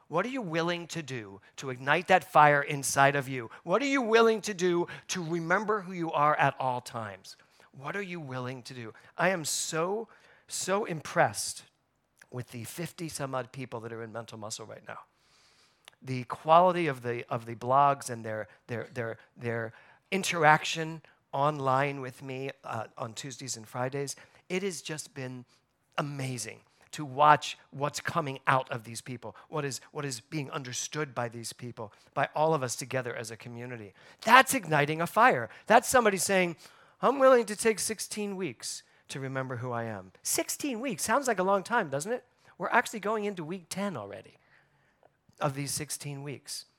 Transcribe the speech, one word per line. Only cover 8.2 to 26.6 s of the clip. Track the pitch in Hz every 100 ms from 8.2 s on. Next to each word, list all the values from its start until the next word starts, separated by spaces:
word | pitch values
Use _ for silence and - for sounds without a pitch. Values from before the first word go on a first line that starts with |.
willing | 143 127 123 131
to | -
do? | 131 110 - - -
I | 175
am | 185
so, | 143 - - 160 175 214 226 - _ _ -
so | - - 196
impressed | - 160 - 175 135 104 - - - _ _ _ _ _ -
with | 123 120
the | 120
fifty | 110 - 165 - 165
some | - 135
odd | 131 120
people | 131 127 117
that | 113
are | 113
in | 113
Mental | 110 107 113
Muscle | 104 -
right | 107 107 -
now. | 107 - _ _ _ _ _ _ _ - _
The | 127 127
quality | 123 - 156 165 185 175 160
of | 127
the, | 120 120 -
of | 123
the | 117 117
blogs | 123 135 143 139 123
and | 117
their, | 110 107 101 - -
their, | 117 -
their, | 123 113 113 _ -
their | 120 117 113 - - _ _
interaction | 196 180 175 151 156 - 165 160 160 - _ _
online | 139 143 151 135 131 143 139
with | 127 123
me, | 135 131 135 -
uh, | - 117 107 -
on | 120
Tuesdays | 107 143 120 131 113
and | 107
Fridays, | 127 127 139 139 - - _ -
it | 185
has | 196 156
just | - 151 -
been | 143 127 127 123 _ _ _ _ -
amazing | 147 143 131 127 110 107